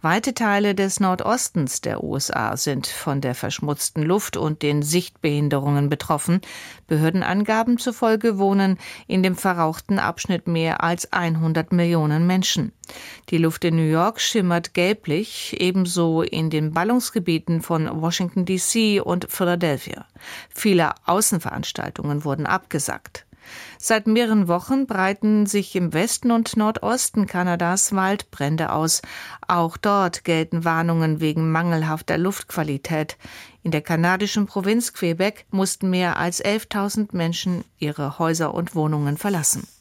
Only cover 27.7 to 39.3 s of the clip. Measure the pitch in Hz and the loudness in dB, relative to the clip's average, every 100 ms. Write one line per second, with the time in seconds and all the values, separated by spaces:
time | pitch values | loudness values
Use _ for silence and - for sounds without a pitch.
27.7 | 190 - 196 190 202 - - 143 156 160 | 0 0 0 0 0 -4 -4 -2 0 0
28.7 | 139 160 - - - - - - 175 165 | 0 0 -2 -4 -16 -16 -18 0 2 2
29.7 | - 214 202 185 - - 165 160 170 165 | 0 0 2 2 -2 -2 0 0 -2 0
30.7 | 165 170 165 160 156 160 156 160 160 175 | 0 2 2 2 0 0 0 0 0 0
31.7 | 165 156 156 - 160 180 196 - - 156 | 0 0 -4 -4 -2 0 -4 -8 -4 -2
32.7 | 139 - 160 151 - - - - _ 170 | -4 -2 -4 -4 -8 -18 -20 -20 _ -2
33.7 | 151 147 165 170 185 202 - 202 - 185 | -2 0 2 2 2 0 0 0 0 0
34.7 | 226 240 - 180 165 190 214 - 196 190 | 0 0 -2 -2 0 0 -2 -6 -2 0
35.7 | - 190 180 180 - 175 175 - 214 - | 0 0 2 0 0 -2 -2 -2 -2 -2
36.7 | 214 202 208 208 185 165 170 190 175 - | -4 -2 -2 -2 -2 -2 -2 -2 -4 -6
37.7 | _ 147 147 139 - 165 165 156 - 170 | _ -6 -4 -6 -2 0 0 0 -2 -4
38.7 | 170 151 151 143 147 202 | 0 0 0 0 -2 -2